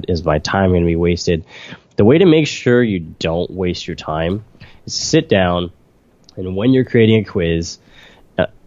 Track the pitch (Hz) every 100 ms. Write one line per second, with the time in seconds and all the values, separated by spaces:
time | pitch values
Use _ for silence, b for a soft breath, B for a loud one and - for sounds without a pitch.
0 | - 85 78 76 - 95 95 90 85 82
1 | 85 87 - 82 B B B B B -
2 | 101 160 190 156 147 - 131 120 117 92
3 | 80 - 85 82 87 92 90 85 - 78
4 | - 78 82 101 - _ B B - -
5 | - 160 - 101 90 87 87 - _ _
6 | _ _ _ - 92 95 120 131 120 120
7 | 110 110 101 101 85 82 85 - b b
8 | b b _ - - -